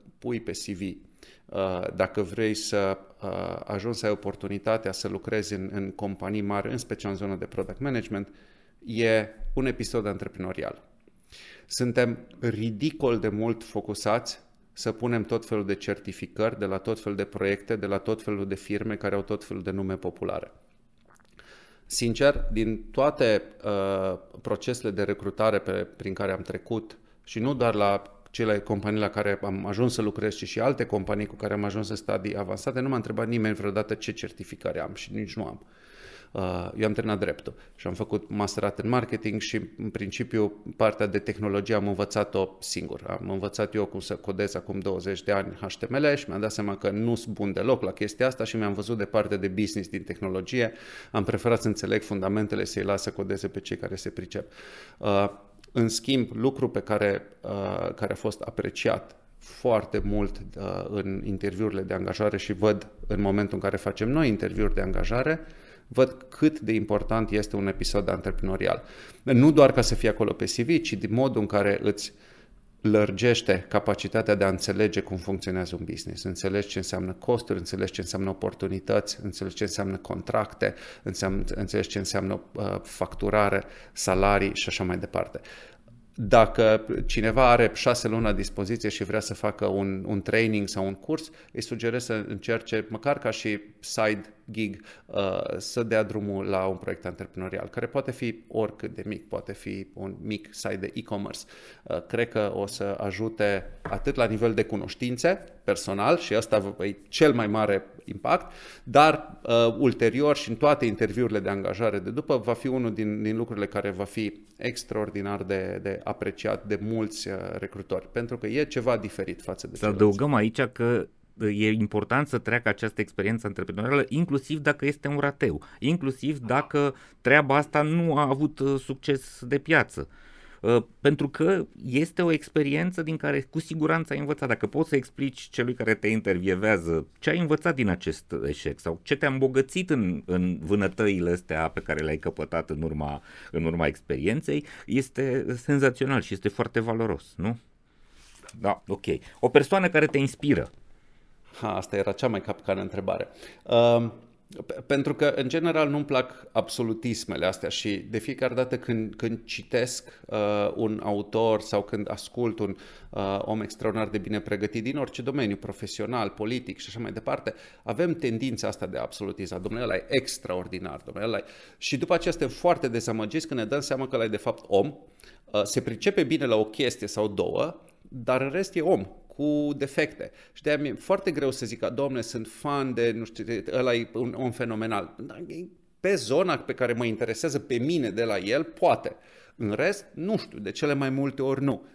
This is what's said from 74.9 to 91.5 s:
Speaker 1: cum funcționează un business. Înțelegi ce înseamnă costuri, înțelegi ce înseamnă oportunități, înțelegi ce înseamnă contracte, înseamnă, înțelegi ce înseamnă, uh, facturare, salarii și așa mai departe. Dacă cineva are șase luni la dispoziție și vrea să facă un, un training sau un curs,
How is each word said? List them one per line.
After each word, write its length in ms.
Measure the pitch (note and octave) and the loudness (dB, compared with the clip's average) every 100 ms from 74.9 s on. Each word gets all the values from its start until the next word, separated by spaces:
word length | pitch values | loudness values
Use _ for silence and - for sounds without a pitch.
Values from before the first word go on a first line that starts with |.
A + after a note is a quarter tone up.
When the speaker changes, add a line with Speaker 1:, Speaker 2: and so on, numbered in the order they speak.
| G2 | 2
Speaker 1:
cum 160 | - F#2 | -2 -6
funcționează 600 | F#2 F#2+ - F#2 F2+ E2+ | -4 -4 -2 -4 -4 -6
un 60 | |
business. 380 | E2+ E2+ - - | -8 -8 -10 -8
Înțelegi 460 | G2+ F2 G2 G2 G2+ | -6 -4 -2 -2 -2
ce 100 | - | -6
înseamnă 340 | F#2 F#2 F#2 | -6 -4 -6
costuri, 460 | F2+ - A#2+ - F#2+ | -4 0 0 0 -4
înțelegi 340 | F2 F#2+ F#2+ | -4 -4 -4
ce 80 | - | -4
înseamnă 300 | F2+ F#2+ G2 | -6 -4 -4
oportunități, 880 | F#2+ G2 - G2 F#2+ - G#2+ - - | -2 -4 -2 -4 -4 0 0 0 -6
înțelegi 340 | G2+ - F#2+ - | -8 -6 -8 -4
ce 60 | |
înseamnă 340 | G#2 - G2 F#2+ | -4 -2 -4 -4
contracte, 800 | - F2+ - A2+ G#2 - G#2 - - - | -6 -8 -2 -2 -2 -2 -2 -2 -12 -12
înseamnă, 400 | - F#2 F#2+ G2 - | -10 -4 -2 -2 -2
înțelegi 340 | G2+ G2 G#2 G2 | -4 -2 -2 -2
ce 100 | G2+ | -4
înseamnă, 420 | F#2+ G2+ F#2+ G2+ - | -2 -2 -2 -4 -6
uh, 260 | - G2 G2 | -8 -4 -4
facturare, 840 | - - - - G#2 G#2+ G2+ G2 - - - | -8 -6 -6 -2 2 4 4 2 -2 -12 -16
salarii 640 | - - F#2 G2 G2+ G2 | -4 0 4 6 6 4
și 140 | - - | 0 -4
așa 160 | - | -2
mai 140 | F#2 F2+ | -2 -2
departe. 420 | F2 F2 E2+ - - - - - - - - - | -4 -4 -4 -8 -12 -18 -20 -20 -20 -20 -18 -6
Dacă 720 | G#2+ A#2+ A2 - A2 A2 - - - | 6 8 8 6 6 6 2 -4 0
cineva 440 | - A2 A#2+ B2+ | 2 2 6 8
are 200 | A#2+ A2+ | 8 6
șase 340 | - B2+ A#2+ A2 | 4 2 2 2
luni 140 | A2+ | 2
la 100 | A2+ | 2
dispoziție 560 | G2 F#2+ - G2 A2+ G#2+ | 2 -2 -4 -2 -2 -2
și 160 | - | -2
vrea 160 | F#2+ G#2 | -2 -2
să 140 | - | -2
facă 320 | G#2 G#2+ - G2+ | -2 -4 0 0
un, 380 | G2 G2 F#2+ - | 2 0 -2 -2
un 160 | G2+ | -2
training 460 | - G#2+ A2+ G#2+ G2 | 2 2 4 2 -2
sau 180 | G#2 F#2+ | -2 -4
un 80 | |
curs, 360 | F#2+ - D#3 - - - | -4 -4 -4 -6 -18 -12